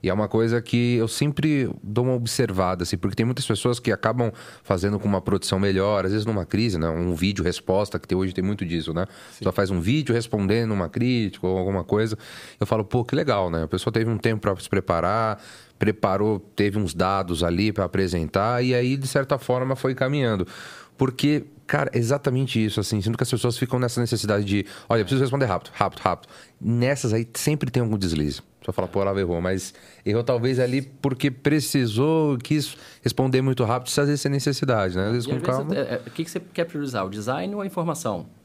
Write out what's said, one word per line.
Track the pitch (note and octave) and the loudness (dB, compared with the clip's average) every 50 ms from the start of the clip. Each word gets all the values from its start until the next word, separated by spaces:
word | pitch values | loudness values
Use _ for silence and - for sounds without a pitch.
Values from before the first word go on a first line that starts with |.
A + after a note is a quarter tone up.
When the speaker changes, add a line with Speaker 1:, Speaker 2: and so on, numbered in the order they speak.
Speaker 1:
E | - F2+ | 0 0
é | |
uma | F2+ G#2 G#2+ G2+ | 0 0 0 2
coisa | - A2 A2+ A2+ A#2 A#2+ | 2 2 2 4 2 0
que | A2+ - - A#2+ A#2+ A#2+ A#2+ | 0 0 0 2 2 2 2
eu | A#2 A2+ A2 | 2 0 0
sempre | - - C#3+ D3 C#3+ - - D#3+ D3+ C#3 B2+ G2 - - | 0 0 0 0 0 0 0 2 2 2 0 -2 -4 -8
dou | - G2+ G#2 A#2+ B2 | -10 -4 0 0 2
uma | C3 | 2
observada, | B2+ B2 A#2+ A#2 - - B2+ G#2 F#2+ F#2 F#2 F2+ F#2 F2 | 0 0 -2 -2 0 0 0 2 2 2 2 2 2 0
assim, | F2 - - E2+ | -2 -2 -2 -2
porque | - G2 F#2+ | -2 -2 0
tem | - A2 | 2 0
muitas | A#2+ B2+ B2 - | 0 0 -2 0
pessoas | - A2+ G2+ - B2 B2 A#2 | -2 -2 0 2 0 -2 0
que | - A#2 | 0 0
acabam | G#2 - - A2 A2+ B2+ A#2+ A2 - - - - - - | 0 2 2 0 2 2 0 -2 -2 -6 -18 -18 -20 -20
fazendo | _ - G2+ F2+ F2+ G2+ G#2 G2 | _ 0 0 2 2 2 0 0
com | - G#2 | 0 2
uma | G2+ F#2+ | 0 2
produção | - - G2 F#2+ - - G2 F#2+ | 2 2 0 0 2 0 0 2
melhor, | G2 G2+ F#2+ F#2+ F#2+ G2+ G#2+ G2+ F#2 | 2 2 2 2 2 2 2 2 0
às | F#2+ | 0
vezes | G2+ A2 G#2 | 0 0 0
numa | A2+ A2 G2 E2+ | 0 -2 -2 -2
crise, | - - G2 A2+ A#2 F#2+ | 0 0 0 2 2 0
né? | E2 D#2+ E2 | 0 0 0
Um | D#2+ E2 F2 F2+ F2 | 0 0 0 -2 0
vídeo | D#2+ F2 G2 G2+ F#2+ | 2 2 0 2 2
resposta, | D#2+ F2+ E2+ - - - F#2 G2 G#2 G2 - F2 | 0 0 -2 -2 -2 0 2 2 0 -2 -4 -8
que | - | -4
tem, | - F#2+ F#2 | -2 -2 0
hoje | F#2+ F#2+ F2+ | 0 -2 -2
tem | - F#2 | -2 -2
muito | F#2+ G#2 - F#2+ | -2 -2 -4 -4
disso, | E2 E2+ E2 D2+ E2 | -4 -4 -4 -4 -4
né? | D#2+ E2+ F#2 - - - - - | -4 -4 -4 -4 -8 -20 -20 -20
Speaker 2:
Sim. | - - - | -16 -4 -4
Speaker 1:
Só | G2 | -2
faz | F2+ - G2+ F#2 | 0 2 0 2
um | G2 F2 | 0 0
vídeo | D#2+ F#2 C3 D#3 C#3+ B2 A2+ | 2 2 0 0 0 0 0
respondendo | A#2 A#2 - - G#2+ G2 F#2 G#2 A#2 A#2 A2 | 0 0 -2 -2 -2 2 2 2 2 2 0
uma | G#2+ G2 F2 D#2+ | 0 -2 -2 -2
crítica | - - A#2 B2 B2+ A#2+ A2 G2 - - - | -2 -2 0 0 0 0 0 -2 -4 -4 -2
ou | F#2 F#2 | -2 0
alguma | F#2+ F2+ F#2+ G2 F#2+ E2+ | 0 0 0 -2 -2 0
coisa. | - C3 C#3 A2+ A2 G#2+ - - - - - - - - _ | 0 0 0 2 0 -2 -8 -10 -18 -18 -18 -18 -20 -6 _
Eu | G#2+ | -2
falo, | - A#2+ A2 G#2 | 0 0 0 0
"Pô, | - - B2 | 0 0 0
que | A2+ - - | 0 2 0
legal, | D3 E3+ D3 A2+ G2+ F#2+ F2 | 0 2 2 2 2 2 0
né?" | E2 E2 | 0 -2
A | D#2+ D#2+ | -2 -2
pessoa | - F#2 - - | -2 -2 -2 0
teve | G#2 A2+ A2+ A#2 | 0 0 0 2
um | A2+ G2+ | 0 0
tempo | - A#2 A2 G#2+ | 0 0 0 2
pra | - G#2 F#2+ | 0 -2 -2
se | F#2 - - | -2 -4 -2
preparar, | - G2 F2+ - F2+ E2+ E2 F2 G#2 A2+ A2+ A2 G#2 - - - - - - - _ _ | -2 -2 2 2 2 2 2 2 2 2 0 0 -2 -4 -8 -20 -20 -20 -20 -20 _ _
preparou, | - G#2 G2+ - - G2+ F#2+ G2 G#2 A2 A2 G2 | 0 0 2 2 2 2 2 2 2 2 0 -2
teve | - - _ - G#2 G#2 G2 G#2+ | -4 -10 _ 0 0 2 2 0
uns | G#2 E2+ | -2 -2
dados | - E2+ F#2 F#2 G2 G2 F#2+ F2 F2 D2+ | 0 0 2 2 2 0 0 -2 -2 0
ali | F2 E2+ F2 F2 G#2 G#2+ | 0 0 2 2 0 0
pra | G#2 - F#2+ | 0 0 -2
apresentar | E2+ - F#2+ F#2+ F2+ F2 F2 D#2+ D2 - F#2+ G2+ A2+ B2 A#2+ | 0 0 0 0 0 0 -2 -2 0 0 0 2 2 0 0
e | B2+ B2+ B2+ | 0 2 2
aí, | B2 B2 B2+ C3+ C#3 | 2 2 0 -2 -2
de | C3+ C3 | -4 0
certa | - C#3+ C3+ - C#3+ C3 | 0 0 0 0 -2 -4
forma, | - - B2+ B2+ B2+ C3 C3+ | 0 -2 -2 0 0 -2 -2
foi | B2+ - C3+ B2+ | -2 0 -2 0
caminhando. | - C3 C3 C#3+ D3 C3+ A#2 A2 F#2+ F2+ - - - - - - - - - _ - | 0 0 0 2 2 2 2 2 0 0 -4 -6 -16 -16 -18 -18 -20 -20 -20 _ 0
Porque, | C3+ C3 B2 - - D3 D3+ C#3+ - - - - - | 0 0 0 0 2 2 2 2 -2 -6 -20 -20 -6
cara, | - - D3+ C#3+ - - | -2 0 0 0 0 0
é | C3 | 0
exatamente | A#2 A2+ C#3 C#3 - C#3 B2 B2+ C3+ B2 - A#2 | 2 2 0 2 2 0 0 0 0 0 0 0
isso, | A2 G#2+ G#2 A2 | 0 2 0 -2
assim, | G2+ - A2+ G#2 | -2 0 -2 0
sinto | F2+ A2 A#2 | 0 0 0
que | - B2 | 0 0
as | - | 0
pessoas | - A2 - B2 A#2 | 0 0 0 0 0
ficam | - C3+ A#2+ - B2 | 0 -2 -2 0 0
nessa | B2 A#2+ A#2+ B2 | 0 0 0 0
necessidade | A#2+ A2+ - G#2+ - G#2 G#2+ G2+ G#2 | 0 0 0 -2 0 2 2 2 2
de, | G2 G2+ G2+ F#2 - - - - | 2 0 0 0 -2 -10 -18 -4
"Olha, | - A2+ A2+ | 0 0 0
eu | G#2 | 2
preciso | F2+ C3 C3 | 2 2 0
responder | C#3 B2+ B2 C#3 C3+ | 2 0 2 0 0
rápido, | A2+ F#2+ F2 - - | 2 0 -2 -4 -8
rápido, | - - G#2 F#2+ - - | -2 0 0 0 0 0
rápido." | - F#2+ F2 - - - - - - - _ _ | 0 0 0 0 -6 -20 -20 -20 -20 -20 _ _
Nessas | - G#2+ A#2 A#2+ A#2+ C3 C#3+ C3 - A#2 G#2+ | -2 0 2 2 2 2 0 0 0 0 0
aí | A2+ A#2 A#2 | 0 0 -2
sempre | - - - D3 D3+ C#3+ - B2+ | -6 -2 0 0 0 0 -2 -2
tem | - C3 | 0 0
algum | A#2+ A2 G#2+ | 2 2 0
deslize. | G#2 G2 F2 E2 D2+ D2+ D2 C2+ - - _ _ _ - | 0 0 0 0 2 0 0 -2 -6 -12 _ _ _ -8
Só | - | -4
fala, | F#2 - F#2 E2+ | -2 -2 -4 -2
"Pô, | F2 G2 | 0 0
ela | G2 G2 G2 G2 | 0 2 2 0
errou", | G2 E2+ F2 E2+ | 0 0 0 0
mas | F2 F#2 F#2+ F#2+ F2+ - - - - - - - - | 0 0 0 -2 -4 -8 -16 -18 -20 -20 -20 -8 -4
errou | G2 G#2 A#2 A#2+ | -2 0 0 2
talvez | B2+ B2+ A#2+ A#2 C3 C3 B2 | 2 0 2 2 0 2 2
ali | B2+ B2 B2 C#3 | 2 2 0 -2
porque | C3+ - - - - C#3 C3 B2 - C#3+ | -4 -4 -14 -4 -2 -2 -2 0 -2 -2
precisou, | B2+ - - D3+ C#3+ D#3 C3 - - C#3+ B2+ A2+ G#2 A2+ C3+ D#3 D#3+ D#3+ D#3 D3 C#3 A#2+ | -2 0 0 2 2 2 0 2 2 2 2 2 2 2 2 4 4 2 2 2 0 -2
quis | - - D3+ D3+ C3+ - - - - - - - | 0 0 0 0 0 -4 -8 -14 -20 -20 -20 -4
responder | - B2+ - - C3 C3 B2+ C3 | -2 -2 2 2 2 4 4 4
muito | C3 C3+ B2+ B2 B2 | 4 2 2 2 2
rápido, | G#2 A#2+ B2+ B2+ - | 2 2 0 -2 -2
isso | - - | 0 2
às | C#3+ C#3+ | 2 2
vezes | D3 C#3 - | 2 0 0
é | C#3+ | 0
necessidade, | C#3 C#3 C3 D3 C#3 - - C3 B2 A2 G2 F#2 F2+ | 0 0 0 0 -2 0 0 2 2 2 2 2 0
né? | F#2 F#2+ | 0 0
Às | G#2 | 2
vezes | A#2 B2 A#2+ | 0 0 0
Speaker 3:
E | C3+ | -2
Speaker 1:
com | C#3+ | -2
Speaker 3:
às | B2+ | -2
vezes | A2+ - B2+ C3 | -2 -4 -4 -4
Speaker 1:
calma. | C#3 D#3 F#3+ | -4 -2 -2
Speaker 3:
é, | C#3 C#3 - A#2+ | -4 -2 -4 -4
é, | - - | -8 -8
o | - | -10
que | - - D#3+ | -10 -8 -8
que | - | -8
você | - F#3 | -8 -10
quer | E3+ - - - E3+ | -10 -8 -6 -6 -6
priorizar, | E3+ - D3+ C#3+ C3+ A#2+ G#2+ F#2+ | -4 -4 -6 -6 -4 -4 -4 -4
o | F#2+ | -4
design | G2+ G#2+ G#2 A2+ C3 D3+ F3+ F#3+ G3+ | -6 -6 -4 -4 -4 -4 -4 -6 -6
ou | G#3 | -6
a | G3 | -8
informação? | G3 F#3+ F3+ E3 E3+ D3+ E3+ - A2+ G2+ F2 D#2 - - - | -6 -4 -4 -4 -4 -4 -4 -4 -4 -4 -4 -8 -12 -18 -20